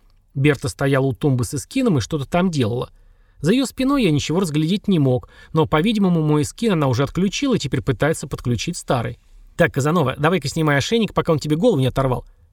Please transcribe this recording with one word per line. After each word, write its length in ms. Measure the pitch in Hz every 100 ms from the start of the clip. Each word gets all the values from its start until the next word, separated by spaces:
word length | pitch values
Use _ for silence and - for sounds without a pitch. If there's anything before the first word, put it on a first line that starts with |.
| _ _ _
Берта 340 | 139 135 139 123
стояла 380 | - 139 139 135
у 60 |
тумбы 320 | 127 151 127
с 100 | 120
эскином 440 | 143 - 269 247 147
и 20 |
что-то 240 | - 156
там 260 | 131 175 185
делала. 400 | 151 110 120 139 - - - _ -
За 120 | 147
ее 140 | 254 262
спиной 380 | - 262 285
я 60 | 202
ничего 300 | 147 - 165
разглядеть 480 | 185 147 156 202 -
не 100 | 180
мог, 300 | 139 123 - - -
но, 140 | 156 156
по-видимому, 560 | 156 196 214 196 170
мой 200 | 151 151
эскин 300 | 143 - 226
она 160 | 170 139
уже 160 | 120
отключила 500 | 139 - 196 - 277
и 40 | 208
теперь 240 | 135 131
пытается 440 | 123 117 143 165 156
подключить 500 | - 123 117 - 175
старый. 420 | - 131 120 120 _ - - -
«Так, 180 | 170
Казанова, 400 | - 139 175 127 135
давай-ка 300 | 151 180 135
снимай 300 | 170 156 143
ошейник, 360 | - 233 208
пока 180 | - -
он 60 | 156
тебе 180 | 151 151
голову 240 | 240 160
не 60 | 131
оторвал». 380 | 127 131 - - - _